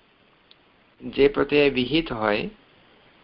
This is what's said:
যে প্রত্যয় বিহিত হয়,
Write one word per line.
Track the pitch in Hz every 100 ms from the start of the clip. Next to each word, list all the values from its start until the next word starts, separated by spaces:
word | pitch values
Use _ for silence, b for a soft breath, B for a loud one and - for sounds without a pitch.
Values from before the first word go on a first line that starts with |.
| _ _ _ _ _ _ _ _ _ _
যে | 123 135 143
প্রত্যয় | 143 143 147 143
বিহিত | 127 120 160 160
হয়, | 113 107 104 202 - _ _ _ _ _ _